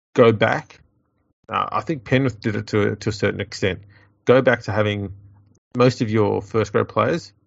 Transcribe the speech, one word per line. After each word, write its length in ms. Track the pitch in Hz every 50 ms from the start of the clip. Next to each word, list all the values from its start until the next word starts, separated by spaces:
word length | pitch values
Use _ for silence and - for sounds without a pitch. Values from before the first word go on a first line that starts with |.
| _ _ _
go 180 | - 120 117
back. 480 | 113 104 113 117 127 147 - - - - _ _ _ _ _ _ _ _ _ _ _ _ _ -
Uh, 180 | 104 98 98 -
I 100 | - -
think 240 | 110 - 170 139 -
Penrith 340 | - 135 131 139 131 - -
did 160 | - 120 104
it 120 | 113 107 -
to, 280 | - 107 101 107 107
to 140 | 104 - 113
a 20 |
certain 300 | 107 - - 101 98 95
extent, 400 | 98 - - - - 98 92 87 - - - _ _ _ _ _ _
go 160 | - 123 131
back 220 | 127 131 120 117 -
to 80 | -
having 420 | 101 107 107 107 104 101 101 95 95 - - - - _ _ _ _ _ _ _ -
most 260 | 127 123 131 123 -
of 80 | 123 107
your 320 | 107 110 104 101 101 98
first 300 | 101 101 - 113 107 -
grade 160 | - 113 107 -
players 460 | - 110 107 123 160 170 - - _ _ _